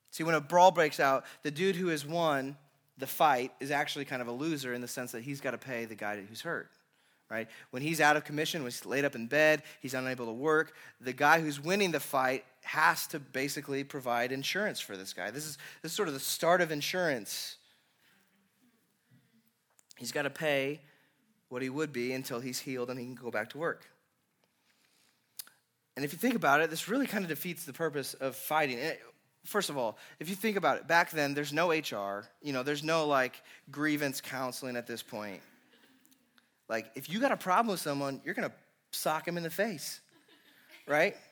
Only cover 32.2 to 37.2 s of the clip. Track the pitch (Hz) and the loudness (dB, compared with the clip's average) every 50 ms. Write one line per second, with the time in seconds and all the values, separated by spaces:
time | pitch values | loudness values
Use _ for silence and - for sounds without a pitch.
32.2 | 104 - _ _ - 147 135 127 127 147 151 143 156 156 165 160 151 147 143 131 | -10 -14 _ _ -6 -4 -2 -2 -2 -2 -2 -2 0 2 2 2 4 4 4 4
33.2 | 127 123 - - - - - - - - 139 143 151 151 147 143 147 135 131 - | 2 2 -2 -8 -20 -20 -20 -20 -18 -12 -6 -2 0 0 0 2 0 -2 -4 -4
34.2 | - - 135 131 131 127 120 - 135 127 123 120 117 - 117 110 - - 123 107 | -8 -6 -6 -4 -4 -4 -6 -6 -6 -6 -6 -6 -6 -6 -8 -10 -10 -10 -8 -8
35.2 | 107 101 92 80 - - _ _ _ _ _ _ _ _ _ _ _ _ _ _ | -8 -8 -10 -12 -16 -20 _ _ _ _ _ _ _ _ _ _ _ _ _ _
36.2 | _ _ _ _ _ _ _ _ _ - 113 113 117 - - 135 143 151 180 226 | _ _ _ _ _ _ _ _ _ -4 -4 -4 -4 -6 -12 -12 -8 -6 -2 0